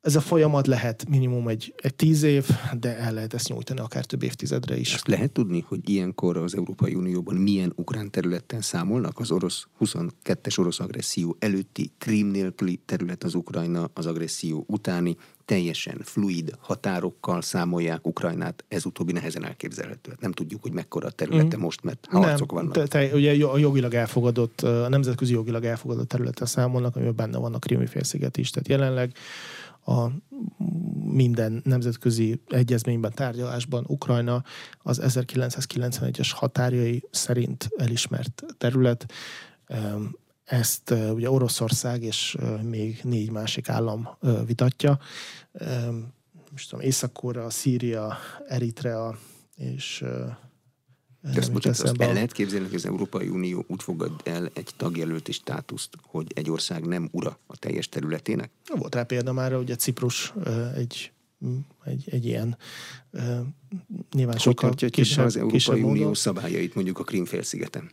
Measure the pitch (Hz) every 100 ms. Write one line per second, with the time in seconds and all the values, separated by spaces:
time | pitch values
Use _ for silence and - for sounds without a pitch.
0 | - 151 143 170 151 143 135 123 117 113
1 | - 139 127 123 117 110 - - 139 -
2 | 160 156 151 143 135 113 - 127 120 113
3 | 120 110 110 117 - 120 117 131 117 -
4 | 127 - 64 - - - - - - -
5 | - 98 127 - 107 85 - - - 101
6 | 92 92 90 87 85 98 87 95 - 92
7 | 92 90 85 92 98 98 90 - 87 127
8 | 104 - 87 87 - 117 104 90 87 120
9 | 110 - 120 87 90 - - _ 107 -
10 | 85 - - - - - 87 82 90 -
11 | - - 85 82 107 95 95 - - _
12 | - 107 104 98 95 87 95 90 - 92
13 | 87 90 87 87 85 85 85 85 82 -
14 | 82 82 80 - 85 78 - 104 - 85
15 | 87 82 - _ - 101 85 80 - -
16 | - - 101 87 80 - - 95 101 90
17 | 90 - - 87 82 90 87 87 85 82
18 | 85 85 90 85 85 85 - 101 90 -
19 | 85 87 - - 82 - - - - -
20 | - - 98 90 82 107 - 87 - 85
21 | - - - 160 156 123 143 - - -
22 | - 185 180 147 143 - 165 165 143 147
23 | 139 143 143 147 147 135 147 139 123 120
24 | 113 - 120 120 117 - 123 117 120 135
25 | 131 123 127 120 113 117 117 117 127 120
26 | 120 135 123 123 120 - 127 127 123 123
27 | 120 113 113 120 120 117 - 123 123 -
28 | 131 147 131 131 127 - 135 139 135 127
29 | 123 - - - - - - - - 123
30 | 117 139 - 277 226 _ - 165 - -
31 | 107 131 127 113 110 113 - 127 120 117
32 | 123 113 113 117 - 127 120 120 117 117
33 | 110 113 135 117 123 123 120 123 127 139
34 | - 120 120 123 - - - - - 127
35 | 135 123 123 127 123 127 135 - 120 123
36 | 127 127 123 - 127 - 123 123 120 120
37 | - - - 123 120 127 113 - 120 117
38 | - - - - 320 254 120 131 127 120
39 | 113 - - - - _ _ 123 104 107
40 | 107 - _ _ _ 123 113 - - 117
41 | 110 110 117 135 123 - 113 - 123 120
42 | 117 104 - - 123 110 110 113 110 113
43 | 127 120 107 110 110 - 117 117 113 107
44 | 117 - 135 110 113 120 127 - 147 139
45 | - - - - - - - 123 117 117
46 | 113 - _ - - 139 - - 131 131
47 | 131 - 123 120 117 - 139 123 120 113
48 | 107 104 - - - 120 120 113 123 113
49 | 113 113 - - _ - 131 131 - -
50 | 127 123 - 117 - _ _ _ _ _
51 | _ _ 147 131 123 120 - 120 - 123
52 | - 95 117 - 101 98 92 92 92 95
53 | 95 92 92 90 90 90 - 95 - 85
54 | 82 78 - 85 87 - - - 85 85
55 | 80 80 - - - 71 - - - -
56 | _ 80 78 - 76 80 - 85 82 87
57 | 85 180 - - _ - - - - -
58 | 78 - - 117 - _ - 285 - 123
59 | 117 123 123 127 131 131 123 120 - 120
60 | 123 - - 214 - 113 120 135 120 -
61 | - _ _ _ 131 127 139 _ 143 131
62 | 135 127 120 117 113 120 - - - -
63 | _ - 120 120 123 - - 190 - 190
64 | - 139 127 117 127 120 131 127 123 -
65 | 127 143 127 113 117 113 - 117 110 143
66 | 104 104 - 92 87 85 87 - 92 87
67 | 90 95 87 95 90 - - - -